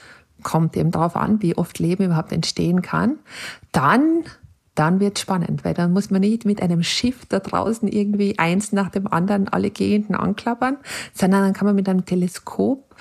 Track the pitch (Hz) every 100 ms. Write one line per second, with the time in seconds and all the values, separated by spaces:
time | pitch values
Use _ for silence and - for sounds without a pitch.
0 | - - _ _ - 160 160 - 160 170
1 | 170 - - 214 175 - 170 - 165 185
2 | 190 160 - 170 - - 170 180 175 160
3 | 202 302 - - - - - 165 143 220
4 | 311 330 311 - - _ _ - 156 190
5 | 202 202 - 185 170 151 175 165 175 185
6 | 202 190 202 226 202 208 180 170 170 -
7 | 240 254 - 196 196 - - 226 196 214
8 | 202 202 202 - 165 185 - 196 185 196
9 | 190 165 185 202 190 180 202 - 196 208
10 | 208 - 175 202 - 233 254 277 - -
11 | - - 185 196 196 190 202 196 190 185
12 | 180 180 180 - - - 202 269 - -